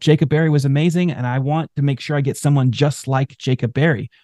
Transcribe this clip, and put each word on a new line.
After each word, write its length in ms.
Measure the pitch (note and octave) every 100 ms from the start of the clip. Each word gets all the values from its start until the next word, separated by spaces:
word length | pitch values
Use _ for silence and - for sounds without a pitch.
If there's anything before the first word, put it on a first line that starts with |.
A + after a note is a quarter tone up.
Jacob 260 | D#3+ D#3 C#3+
Berry 220 | D3+ D#3+
was 160 | D3 C#3
amazing, 460 | C#3 E3+ F3 F3
and 140 | A2 B2
I 140 | C3
want 320 | C3+ D#3 D3+ -
to 40 |
make 200 | C#3+ C3
sure 160 | - D3
I 40 |
get 140 | C3+ -
someone 360 | D3 C#3+ B2+
just 360 | G#2+ D3 - -
like 300 | C3+ C3+ -
Jacob 360 | - B2+ A#2
Berry." 380 | C3 E3 A2+ - _